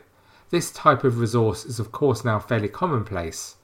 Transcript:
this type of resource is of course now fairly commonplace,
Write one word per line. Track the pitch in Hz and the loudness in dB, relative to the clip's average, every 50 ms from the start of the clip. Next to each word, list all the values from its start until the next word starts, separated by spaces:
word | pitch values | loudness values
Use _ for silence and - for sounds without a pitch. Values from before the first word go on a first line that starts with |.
| - _ _ _ _ _ _ _ _ - | -12 _ _ _ _ _ _ _ _ -2
this | - 170 - - | 0 0 0 -2
type | - - - 160 139 120 | -4 2 4 4 4 6
of | - 131 117 117 | 4 2 2 2
resource | 117 107 117 120 113 110 104 - - | 0 2 2 2 2 2 0 -2 -6
is | - 120 110 | -10 -8 -8
of | 107 - | -8 -6
course | - - 147 139 120 - - | -4 0 2 2 2 2 0
now | 120 107 104 | 0 -2 -2
fairly | - - 123 113 104 98 | -2 -2 -2 -2 -2 -2
commonplace, | - - 180 180 147 113 101 - 98 90 85 82 - - - - - _ | -4 -2 -2 0 0 -2 -2 -4 -6 -6 -6 -6 -8 -10 -12 -14 -16 _